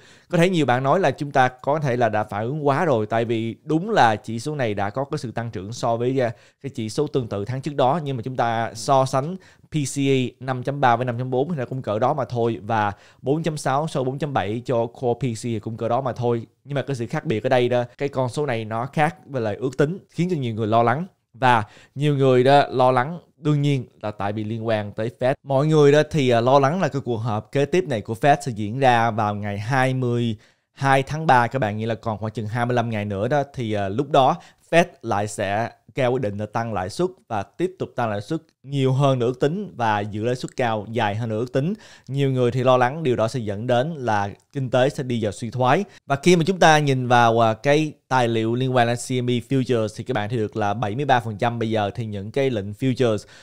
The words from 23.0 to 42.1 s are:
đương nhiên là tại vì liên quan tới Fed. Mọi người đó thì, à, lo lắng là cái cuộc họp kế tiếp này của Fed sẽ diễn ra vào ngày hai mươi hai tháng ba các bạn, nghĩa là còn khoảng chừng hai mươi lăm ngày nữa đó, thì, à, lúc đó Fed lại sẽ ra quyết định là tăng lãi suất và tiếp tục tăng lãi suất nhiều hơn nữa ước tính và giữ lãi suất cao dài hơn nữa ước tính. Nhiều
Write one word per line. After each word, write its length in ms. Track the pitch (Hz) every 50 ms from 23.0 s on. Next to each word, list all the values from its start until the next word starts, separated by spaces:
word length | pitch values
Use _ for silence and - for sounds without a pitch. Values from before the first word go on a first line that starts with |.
| 123 151 175 170 - _ _
đương 240 | _ 165 151 151 143
nhiên 240 | 143 147 139 131 120 - _ _
là 100 | - 107
tại 220 | 104 - 95 101 107
vì 100 | 110 107
liên 240 | 104 113 113 110
quan 240 | 117 110 107 104 104
tới 200 | 101 - 110 113 - -
Fed. 140 | 127 127 143 - -
Mọi 240 | 139 135 131 147
người 240 | 156 156 151 147 143
đó 120 | 143 151 151 151
thì, 180 | - 160 135 123
à, 120 | 120 113
lo 180 | 117 127 135 143
lắng 220 | 139 135 160 196
là 60 | 180
cái 140 | 139 - 143 120
cuộc 120 | 127 120
họp 340 | 107 113 120 104 107 110 _
kế 140 | - 139 143
tiếp 180 | - - 180 185
này 140 | 156 131 107
của 120 | 98 - 113
Fed 240 | - - 143 143 151 -
sẽ 60 | 135
diễn 280 | 113 95 107 101 117 135
ra 320 | 135 127 120 117 113 117
vào 240 | 107 110 107 104 104
ngày 240 | 101 104 104 101 101
hai 340 | 104 110 139 131 127 131 131
mươi 440 | 131 127 120 120 120 120 117 110 - _ _ _ _ _ _ _
hai 300 | - 139 135 135 139 135
tháng 240 | - 143 156 160
ba 200 | 165 - 123 120
các 120 | 117 - 131
bạn, 180 | 117 104 104
nghĩa 100 | 107 110
là 80 | 113 113
còn 220 | 104 - 117 107
khoảng 160 | 92 107 107 -
chừng 140 | - 107
hai 180 | 104 110 123 120
mươi 100 | 120 127
lăm 140 | 120 113 117
ngày 160 | 113 104 101
nữa 220 | 104 101 95 104
đó, 160 | 123 151 147 139 - -
thì, 200 | 135 120 107 107
à, 160 | 101 101 95
lúc 200 | 98 123 151 139
đó 260 | 156 143 131 139 170 170 - - _ _ _ _
Fed 140 | - 165 175 175 - _
lại 260 | - 117 107 101 107
sẽ 420 | 104 - - 101 95 101 107 117 - - _ _ - -
ra 120 | - 131
quyết 140 | 123 127 127
định 160 | 127 104 98
là 80 | 101 107
tăng 280 | 107 - 117 117 117 107
lãi 160 | 92 92 92
suất 200 | - - 175 185 185 _ _
và 160 | - 117 104 98
tiếp 320 | - _ - 170 180 185 -
tục 140 | 143 127 -
tăng 140 | - 120 110
lãi 120 | 104 101
suất 180 | 104 - 156 160 - _ _ _ -
nhiều 280 | 135 143 139 131 131
hơn 280 | 127 131 143 139 135 127
nữa 60 | 117
ước 140 | 123 131 -
tính 340 | 156 143 165 208 208 - 82
và 240 | 110 117 110 107 107
giữ 260 | 104 107 98 107 107
lãi 100 | 120 127
suất 200 | 131 - - -
cao 300 | - 127 117 113 107 98 107
dài 240 | 113 117 110 104 104
hơn 140 | 110 120 113
nữa 100 | 110 107
ước 140 | 123 127 -
tính. 200 | 135 139 170 214 - - - - - _
Nhiều 240 | -